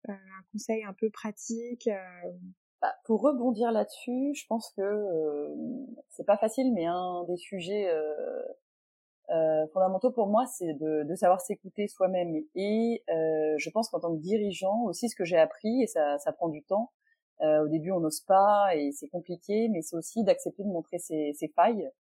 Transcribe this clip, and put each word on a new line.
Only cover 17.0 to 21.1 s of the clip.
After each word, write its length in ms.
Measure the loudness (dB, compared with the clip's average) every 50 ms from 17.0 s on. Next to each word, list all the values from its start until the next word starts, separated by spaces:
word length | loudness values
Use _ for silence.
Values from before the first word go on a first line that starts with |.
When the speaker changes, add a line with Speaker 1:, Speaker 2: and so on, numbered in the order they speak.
| _ _ _ _ _ _ _ _
Speaker 2:
euh, 240 | 2 4 4 4 4
au 40 | 2
début 220 | 0 -2 0 0
on 100 | 0 0
n'ose 200 | 0 0 -2 -4
pas 540 | 2 6 6 8 8 8 6 6 4 4 2
et 160 | 2 0 -2
c'est 160 | -4 -6 -12 -8
compliqué, 600 | -8 -10 -8 -8 -10 -10 _ -2 0 2 2 2
mais 140 | 0 -2
c'est 140 | -4 -4 -6
aussi 260 | -6 -6 -4 -2 0
d'accepter 400 | 4 4 2 2 0 -8 -6 -4
de 60 | -4 -2
montrer 300 | -2 -4 -4 _ -8 -8
ses, 340 | -6 -4